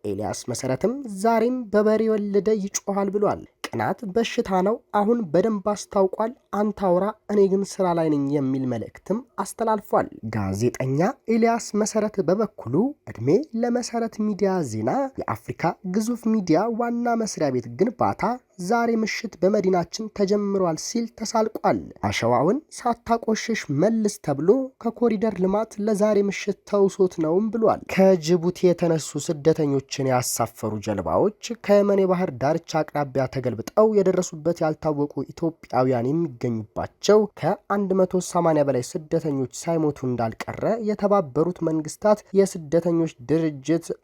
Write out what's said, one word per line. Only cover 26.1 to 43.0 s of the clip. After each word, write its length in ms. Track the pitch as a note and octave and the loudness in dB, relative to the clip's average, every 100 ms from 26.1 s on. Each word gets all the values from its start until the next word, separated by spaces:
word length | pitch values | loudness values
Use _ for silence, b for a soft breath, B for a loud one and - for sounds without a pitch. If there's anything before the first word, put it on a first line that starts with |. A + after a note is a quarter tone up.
| G#3 | 4
ምሽት 360 | G3+ F#3+ - F#3+ - | 2 -2 -6 -6 -2
ተውሶት 480 | G#3 G3 - F#3 - | 2 2 4 2 2
ነውም 280 | D#3 F3+ A3 | 2 2 0
ብሏል። 340 | A3+ G#3+ A2+ - | 2 2 2 0
ከጅቡቲ 680 | - F#3+ F#3 D3+ F3 E3+ F3 | 4 6 6 4 2 2 2
የተነሱ 580 | F3+ F3 E3+ D#3+ - D3 | 2 4 2 0 -2 -8
ስደተኞችን 880 | - D#3 D3 D#3+ D3 C#3 - - C3 | -6 0 2 2 2 0 -2 -4 0
ያሳፈሩ 640 | B2 B2 - A#2 - A2 G#2+ | 2 0 -2 -4 -2 -6 -4
ጀልባዎች 720 | G#2 G2 E2+ F2 F3+ - - A#3 | -4 -4 0 2 2 -2 -12 -10
ከየመን 420 | - G3+ G3+ G3 | 4 4 6 4
የባህር 300 | F#3+ F3+ F#3 B2 | 2 2 -2 -2
ዳርቻ 340 | C3+ D#3+ - D#3+ | -2 -2 -2 -2
አቅራቢያ 500 | D#3 D3 C#3+ C3+ C3 | -2 -4 -2 -2 -2
ተገልብጠው 300 | C#3 B2 A2 - - A3 | -2 -4 -6 -2 2 4
የደረሱበት 640 | G#3 F#3 F#3 F3+ D#3+ D#3 E3+ | 4 4 2 -2 -4 -4 0
ያልታወቁ 560 | D#3+ D#3 D#3 D3 D3 - C3+ | -2 -2 -4 -2 -2 -4 -8
ኢትዮጵያውያን 800 | - E3 - - B2 C3 B2+ B2 | -4 -6 -6 -4 0 2 2 0
የሚገኙባቸው 1120 | D#3+ E3 B2 B2 A2+ G#2+ - E2+ _ - G#3+ G#3 - | -2 -2 -4 -4 -4 -6 -8 -8 _ 4 4 4 -2
ከአንድ 540 | D3+ G3+ _ G3+ G3 | -2 -2 _ -4 0
መቶ 260 | F#3+ F#3 F#3 | 2 2 0
ሰማንያ 400 | - F3 E3+ D#3 | -2 0 2 2
በላይ 200 | C#3 C3 | 2 0
ስደተኞች 680 | A#2+ F3 D#3 E3 D#3+ C#3 B2+ - | -4 -10 -4 -4 -2 -4 -4 -6
ሳይሞቱ 420 | - E3 D3+ C#3+ | -2 0 0 -2
እንዳልቀረ 600 | B2+ A#2+ A2+ A2 - A2+ D#3 A3+ | -4 -2 -4 -4 -10 -4 -2 -2
የተባበሩት 760 | G#3+ G3+ G3+ G3+ D3+ C3 E3+ F3 | -2 -2 2 2 2 0 0 0
መንግስታት 560 | E3 D#3+ D#3 - G#3 G#3 b | -2 -2 -6 -2 2 2 b
የስደተኞች 800 | F#3+ G3 F3+ D3+ E3 E3+ E3+ | 0 2 -2 0 0 2 0